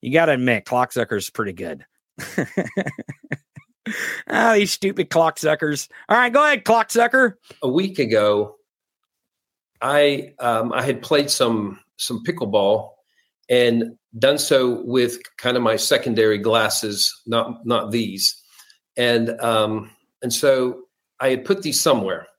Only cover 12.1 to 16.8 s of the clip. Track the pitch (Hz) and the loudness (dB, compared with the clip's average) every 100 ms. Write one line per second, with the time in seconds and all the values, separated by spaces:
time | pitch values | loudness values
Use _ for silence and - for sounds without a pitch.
12.1 | 113 120 165 113 104 98 110 - _ _ | -8 -6 -6 0 2 4 2 -2 _ _
13.1 | _ _ _ _ 123 123 117 113 - _ | _ _ _ _ 2 4 2 -2 -8 _
14.1 | 113 131 147 - 139 127 120 120 127 123 | 0 2 2 2 2 2 -2 -2 0 0
15.1 | - - - 123 123 113 110 - 131 - | -2 -16 -6 -2 0 0 0 2 0 0
16.1 | 110 110 107 101 113 107 - | 2 2 2 2 2 2 -2